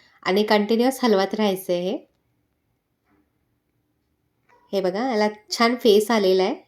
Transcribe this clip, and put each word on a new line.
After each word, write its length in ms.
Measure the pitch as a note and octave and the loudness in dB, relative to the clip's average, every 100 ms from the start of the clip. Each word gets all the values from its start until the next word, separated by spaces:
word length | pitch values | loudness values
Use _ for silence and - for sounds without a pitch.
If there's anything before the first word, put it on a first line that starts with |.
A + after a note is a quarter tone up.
| _ _ | _ _
आणि 200 | F3+ G3 G#3+ | -2 0 2
कंटिन्युअस 540 | G#3+ G#3 A3+ B3 C4 | 0 2 0 0 0
हलवत 320 | A#3 G3 G3 G#3+ | 0 2 0 -2
राहायचं 380 | G#3 F#3+ F#3+ | -2 -2 -4
आहे 80 | F3 | -4
हे. 160 | F3+ C#4 - _ _ _ _ _ _ _ _ _ _ _ _ _ _ _ _ _ _ _ _ _ _ _ _ _ - | -4 -6 -12 _ _ _ _ _ _ _ _ _ _ _ _ _ _ _ _ _ _ _ _ _ _ _ _ _ -6
हे 80 | G3 | -4
बघा, 280 | F#3 F#3+ C4 | -2 -4 -4
याला 180 | G#3+ G#3+ G#3+ - | -2 -2 -4 -12
छान 240 | - A#3 A#3+ | -2 0 2
फेस 340 | A#3 G3+ G#3 | 4 4 4
आलेला 320 | A3+ F#3+ F#3+ | 0 2 2
आहे 120 | F#3+ D#4+ | 0 -4